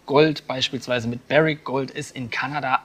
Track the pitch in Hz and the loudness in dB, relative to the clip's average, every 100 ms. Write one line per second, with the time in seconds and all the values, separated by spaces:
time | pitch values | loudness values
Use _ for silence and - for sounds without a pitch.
0 | - 143 156 143 - 131 - 127 - 123 | 2 6 6 2 -6 -4 -4 -4 -2 -2
1 | 117 120 - 147 156 151 - 135 131 151 | -2 -6 2 4 4 0 -4 -6 -6 -8
2 | 143 135 123 - 135 147 131 131 | -12 -10 -8 -6 -4 -4 0 0